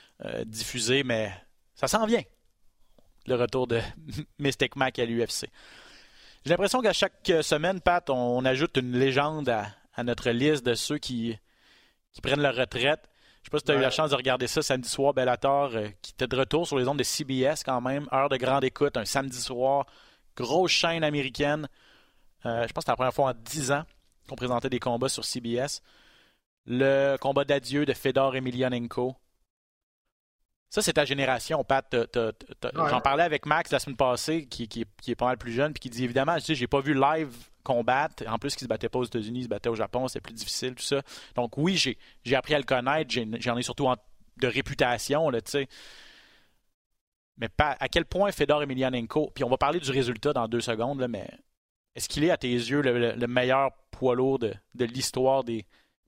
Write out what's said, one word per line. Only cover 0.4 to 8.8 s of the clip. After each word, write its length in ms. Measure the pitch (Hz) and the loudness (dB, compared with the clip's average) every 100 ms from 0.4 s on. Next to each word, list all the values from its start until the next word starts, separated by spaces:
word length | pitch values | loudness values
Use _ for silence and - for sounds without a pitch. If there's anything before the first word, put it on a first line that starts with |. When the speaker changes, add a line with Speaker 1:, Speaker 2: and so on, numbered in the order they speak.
Speaker 1:
diffusé, 600 | 113 110 - 123 110 135 131 | -8 -8 -8 -4 0 2 2
mais 260 | 113 104 90 - _ _ | -2 -2 -8 -20 _ _
ça 140 | - 135 | -6 0
s'en 180 | 214 220 | 2 2
vient, 180 | 226 - _ _ _ _ _ _ _ _ _ - | 0 -2 _ _ _ _ _ _ _ _ _ -2
le 80 | 123 | 0
retour 300 | 120 131 123 | 0 0 0
de 120 | 117 104 - 156 | 0 -2 -8 -12
<laughs> 300 | 113 147 - | -10 -10 -4
Mystic 360 | 143 - 131 139 | -2 0 0 0
Mac 240 | 131 131 | -2 0
à 60 | 117 | -2
l'U 200 | 117 110 | 0 -2
F 40 | |
C. 200 | - - - - - - - - - - - | -4 -8 -12 -20 -20 -20 -20 -20 -20 -20 -8
J'ai 60 | 135 | 0
l'impression 320 | 175 196 254 | 2 2 2
qu'à 100 | 220 | 2
chaque, 380 | - 196 - - | 2 0 0 2
euh, 140 | 165 | 2
semaine, 380 | - 151 165 190 | 4 2 2 2
Pat, 280 | 180 175 - | 2 2 2
on, 60 | 127 | 0
on 300 | 120 123 131 | 2 2 2
ajoute 300 | 131 170 | 2 2
une 160 | 135 | 0